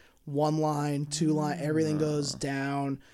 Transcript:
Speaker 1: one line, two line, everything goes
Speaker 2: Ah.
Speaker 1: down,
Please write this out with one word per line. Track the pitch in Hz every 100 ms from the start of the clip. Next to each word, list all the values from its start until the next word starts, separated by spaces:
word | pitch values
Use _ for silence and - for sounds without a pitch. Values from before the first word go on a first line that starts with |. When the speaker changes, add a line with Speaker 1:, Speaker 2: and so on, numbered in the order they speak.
| - _
Speaker 1:
one | - 139 151 156
line, | 156 147 147 143 147
two | - 156
line, | 151 151 -
everything | 147 156 156 151
goes | 151 151 139 135
Speaker 2:
Ah. |
Speaker 1:
down, | 139 135 139 143 139 139 -